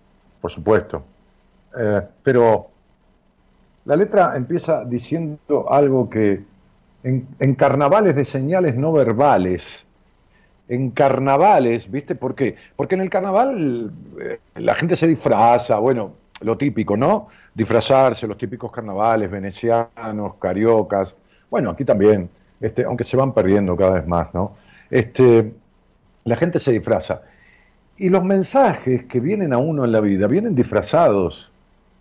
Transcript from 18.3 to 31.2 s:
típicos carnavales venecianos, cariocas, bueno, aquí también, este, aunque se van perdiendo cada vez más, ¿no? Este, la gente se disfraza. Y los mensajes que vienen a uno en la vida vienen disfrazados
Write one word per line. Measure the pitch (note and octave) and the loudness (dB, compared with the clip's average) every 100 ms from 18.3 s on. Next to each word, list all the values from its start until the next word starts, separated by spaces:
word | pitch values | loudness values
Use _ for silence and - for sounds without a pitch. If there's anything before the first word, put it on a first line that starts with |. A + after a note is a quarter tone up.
| G2+ | -8
típicos | A2 A#2 A#2 | -10 -10 -12
carnavales | B2 A2 G2 A2+ A2+ F#2+ | -12 -10 -2 0 0 -2
venecianos, | G2 G2 F#2+ A#2 A#2 A#2 - A2+ G#2 G2+ - | -6 -10 -6 -2 0 -2 -10 -10 -8 -8 -6
cariocas, | F#2+ F#2 A2+ A2 G2+ G2 F#2 - _ _ _ | -4 0 2 2 0 -2 -4 -8 _ _ _
bueno, | A3 A2 | -4 -4
aquí | E2 | -4
también, | C3+ G#2 G#2 G2+ F2 _ _ - | -4 2 4 2 -2 _ _ -10
este, | A2+ - | -6 -4
aunque | B2 A2+ | -4 -4
se | A2+ B2+ | -2 0
van | C3+ | 0
perdiendo | A2+ F#2 G2+ F#2+ F2 | 0 2 2 0 0
cada | F#2+ | 2
vez | F#2 D#2 | 0 -2
más, | E2+ E2 | -4 -2
¿no? | F2 G2+ - _ _ - | -6 -6 -10 _ _ -4
Este, | B2+ A#2 - B2+ A2+ A2 - _ _ _ _ _ _ | -2 0 4 6 6 2 -6 _ _ _ _ _ _
la | A2+ A#2 | -4 -2
gente | E3+ E3+ | -2 -2
se | - | 0
disfraza. | A2+ - G2+ - - - _ _ _ _ _ _ - | 0 0 -2 -2 -10 -12 _ _ _ _ _ _ -4
Y | F#3+ | 0
los | F#3+ | 2
mensajes | F3+ G3 F3+ C4+ B3 - C3 B2 | 2 0 2 2 2 0 -2 -2
que | - B2+ | -2 -4
vienen | C#3 G#3 E3+ | -2 -2 0
a | B2 | 0
uno | D#3 D3 | 0 -2
en | B2 | 0
la | A2 | 2
vida | G#2 F#2+ G#2 | 2 2 0
vienen | E3+ A3+ | 0 0
disfrazados | C3+ A#2 G#2 - D#3 D#3 G2+ | -2 0 -2 0 2 2 2